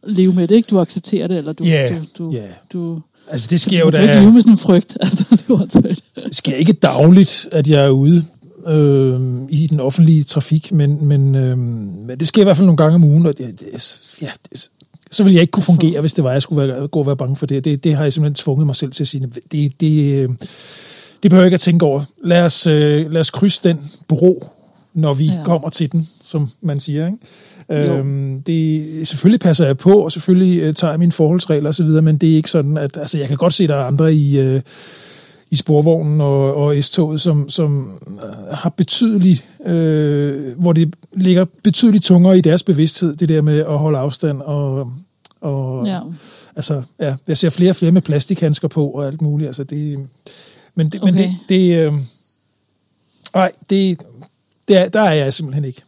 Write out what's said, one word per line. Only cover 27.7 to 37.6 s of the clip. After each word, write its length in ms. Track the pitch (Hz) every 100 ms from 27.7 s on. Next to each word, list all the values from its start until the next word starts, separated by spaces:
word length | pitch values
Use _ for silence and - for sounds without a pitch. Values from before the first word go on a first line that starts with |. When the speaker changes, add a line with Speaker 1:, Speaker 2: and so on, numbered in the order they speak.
| 156 147 139
Speaker 2:
Øhm, 440 | 139 139 139 135
det, 680 | 143 165 160 156 156 156 160
selvfølgelig 320 | 151 175 240
passer 260 | 180 156 147
jeg 120 | 135
på, 260 | 180 202
og 80 | 160
selvfølgelig, 480 | 170 - 185 185 175
øh, 140 | 156
tager 180 | 151 170
jeg 80 | 156
mine 120 | 175
forholdsregler 560 | - 156 175 - 156 147
og 60 | 156
så 80 |
videre, 180 | 160 156
men 160 | 160 151
det 140 | 160
er 40 | 156
ikke 140 | 156
sådan, 260 | 170 139 151
at, 200 | 143 160
altså, 200 | - 165
jeg 100 | 139
kan 100 | 139
godt 160 | 170
se, 140 | - 170
der 80 | 143
er 80 | 127
andre 280 | 139 160 156
i, 220 | 143 139
øh, 220 | 131 131 127 - - - - - _ _ _
i 40 | 147
sporvognen 640 | - 147 151 165 151 151
og, 340 | 143 139 135 143
og 280 | 143 143
S-toget, 380 | 143 - 156 156
som, 280 | 175 147 143
som, 420 | -